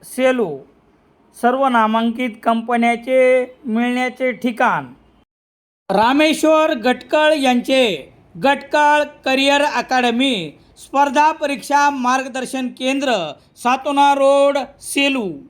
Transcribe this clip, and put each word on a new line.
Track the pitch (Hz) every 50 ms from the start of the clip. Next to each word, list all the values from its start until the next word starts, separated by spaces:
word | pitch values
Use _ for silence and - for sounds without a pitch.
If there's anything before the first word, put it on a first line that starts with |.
| _
सेलू. | - - - 254 262 262 247 226 175 147 135 - - _ _ _ _ _ _ _ _ _ _ _ _ _ -
सर्व | - 240 247 269 269 269
नामांकित | 247 233 220 214 220 226 226 233 226 233 254 254 208 - -
कंपन्याचे | 240 226 226 226 233 240 240 233 233 233 233 233 262 262 262 254 254 254 254 247 247 - _ -
मिळण्याचे | 269 214 226 240 247 247 247 254 254 247 - 262 254
ठिकाण. | 240 170 - 247 233 - 262 226 185 156 139 123 131 _ _ _ _ _ _ _ _ _ _ _ _ _ _ _ _ _ _ _
रामेश्वर | - 190 214 233 262 285 302 320 294 - - 311 311 311 311 311 320
गटकळ | 247 208 254 247 254 - - - 311 302 302 311
यांचे | 302 269 262 247 247 202 - 262 262 262 226 180 143 127 - _ _ _ _ _ 175 165
गटकळ | 269 285 277 277 - - 302 294 294 294 294 294 285 - - _
करिअर | 269 262 269 269 277 277 285 285
अकॅडमी, | 294 226 240 233 - 254 254 247 240 240 233 262 277 247 202 170 147 147 - _ _ _ -
स्पर्धा | - - - 269 285 285 247 294 294 311
परीक्षा | 311 311 311 277 285 220 - - 285 285 285 285
मार्गदर्शन | 277 269 247 247 254 262 262 269 226 262 247 247 - 262 262 247
केंद्र, | - - 254 254 269 277 269 277 240 196 170 151 135 _ _ _ _ - -
सातोना | 240 240 240 240 294 277 277 285 285 277
रोड, | 277 277 269 277 277 277 285 285 277 254 247 - _
सेलू. | - - - 285 277 277 269 262 220 190 156 139 - -